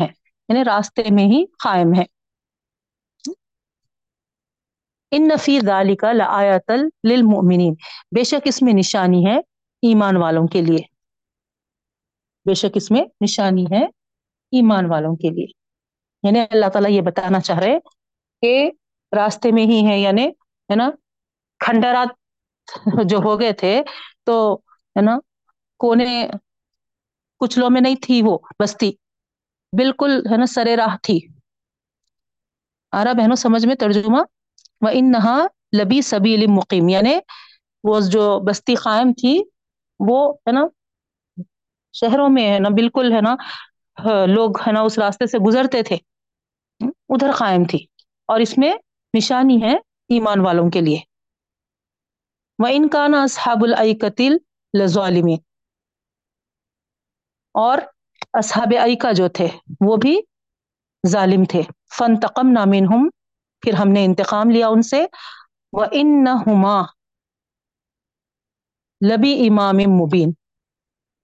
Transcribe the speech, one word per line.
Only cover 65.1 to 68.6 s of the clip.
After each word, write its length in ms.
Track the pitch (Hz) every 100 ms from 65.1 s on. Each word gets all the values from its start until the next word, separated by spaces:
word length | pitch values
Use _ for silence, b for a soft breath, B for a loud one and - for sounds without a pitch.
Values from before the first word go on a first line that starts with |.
| B B B B _ _
وَإِنَّهُمَا 1040 | 196 220 294 302 285 262 254 214 202 196 202 180 _ _ _ _ _ _ _ _ _ _ _ _ _ _ _ _ _